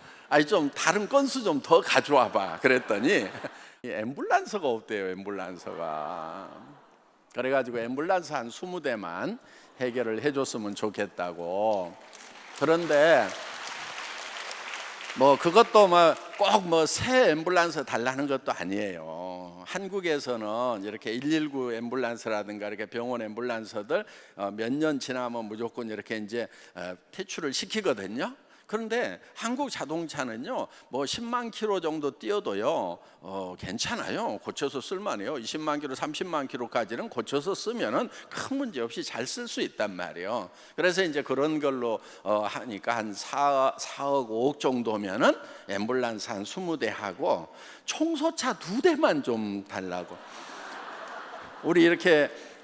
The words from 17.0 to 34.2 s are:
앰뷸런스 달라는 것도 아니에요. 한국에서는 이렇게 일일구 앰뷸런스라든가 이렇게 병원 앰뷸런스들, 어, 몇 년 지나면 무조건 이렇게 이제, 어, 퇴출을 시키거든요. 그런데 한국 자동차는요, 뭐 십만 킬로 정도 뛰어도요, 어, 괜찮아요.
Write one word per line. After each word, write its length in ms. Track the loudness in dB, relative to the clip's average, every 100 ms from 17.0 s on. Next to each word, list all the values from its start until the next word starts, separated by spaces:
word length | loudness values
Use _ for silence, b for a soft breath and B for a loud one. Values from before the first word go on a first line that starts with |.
| 2 6 6
앰뷸런스 500 | 4 4 4 4 0
달라는 440 | -2 -2 0 0 0
것도 240 | -2 -2
아니에요. 1120 | -4 -2 -2 -4 -6 -10 -10 -8 -10 -12 -16 -10
한국에서는 1200 | -8 -6 -4 -2 -2 -2 -4 -2 -2 0 -2
이렇게 300 | -4 -8 -6
일일구 560 | -4 0 0 0 -4 -4
앰뷸런스라든가 960 | -4 -4 -2 -2 -4 -4 -4 -4 -8 -8
이렇게 180 | -8 -6
병원 360 | -6 -4 -4
앰뷸런스들, 840 | -6 -6 -4 -4 -6 -8 -2 -2 -4 B B -6
어, 160 | -4
몇 200 | -2 -2
년 260 | 0 0 0
지나면 460 | -2 -4 -4 -4 -6
무조건 440 | -6 -6 -6 -8
이렇게 280 | -6 -6 -6
이제, 300 | -4 -6 -6 B B -10
어, 180 | -10 -10 _
퇴출을 400 | -12 -10 -6 -4
시키거든요. 840 | -4 -4 -2 0 0 -2 -6 -6 -8 _ B B
그런데 520 | -6 -2 -2 -4 -6 B -8
한국 340 | -4 -2 -4
자동차는요, 960 | -4 -4 -4 -4 -4 -4 -6 -6 -6 -6 B B
뭐 180 | -4 -2
십만 460 | -4 -4 -4 -4
킬로 300 | -4 -2 0
정도 280 | 0 -2 -4
뛰어도요, 920 | -4 -2 -2 -2 -2 0 0 -2 -6 B B
어, 360 | -10 -8 -8 -8
괜찮아요. 800 | -8 -4 -4 -4 -4 -4